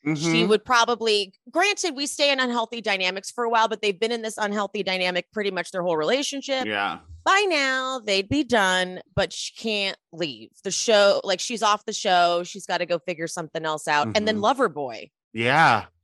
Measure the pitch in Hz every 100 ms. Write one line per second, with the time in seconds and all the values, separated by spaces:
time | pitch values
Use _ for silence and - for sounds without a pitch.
0 | 143 156 165 165 - 214 - 247 233 240
1 | 226 208 196 _ - 311 392 403 359 262
2 | 285 - 285 269 254 240 226 233 220 196
3 | 185 190 - - 233 226 220 214 208 185
4 | 226 233 220 208 208 208 202 214 185 185
5 | 180 180 - 214 202 185 170 190 180 160
6 | 156 254 294 277 269 262 170 104 101 82
7 | - - - 381 415 311 269 262 262 262
8 | 214 196 196 277 262 233 190 185 180 185
9 | - - 180 - - - 226 208 196 -
10 | _ 165 165 113 113 _ 196 185 - 214
11 | 202 - 190 185 - 226 214 208 - 208
12 | 208 180 175 175 175 202 - 175 170 170
13 | - 160 160 - 160 170 160 156 - 147
14 | 127 151 214 214 208 262 240 147 139 110
15 | - _ _ 110 117 143 156 113 - _